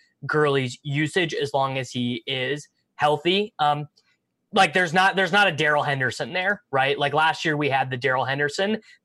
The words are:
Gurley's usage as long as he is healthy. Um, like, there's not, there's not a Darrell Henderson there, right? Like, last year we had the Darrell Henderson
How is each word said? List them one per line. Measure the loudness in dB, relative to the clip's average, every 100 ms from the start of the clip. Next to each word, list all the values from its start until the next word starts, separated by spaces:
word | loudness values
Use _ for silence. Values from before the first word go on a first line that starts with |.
| _ _ -2
Gurley's | 2 2 2 -2 -6
usage | -6 -4 -2 -2 -2 -4
as | -4
long | -2 -2 -4
as | -6
he | -4 -4 -4 -6
is | -6 -4 -6 -8 _ _ -2
healthy. | 0 2 0 0 -2 0
Um, | 0 0 -4 _ _ _ _ _ _
like, | 2 4
there's | 4 2
not, | 4 2 2
there's | 2
not | 4 2
a |
Darrell | 2 2 2
Henderson | 0 0 -2 -4 -6
there, | -4 -2 -4 -2
right? | 0 2 2
Like, | 0
last | 2 2 0 -2
year | 0
we | 0
had | 0 -2
the | -2
Darrell | 0 0 0
Henderson | -2 -2 -2 -2 -2 -8 -6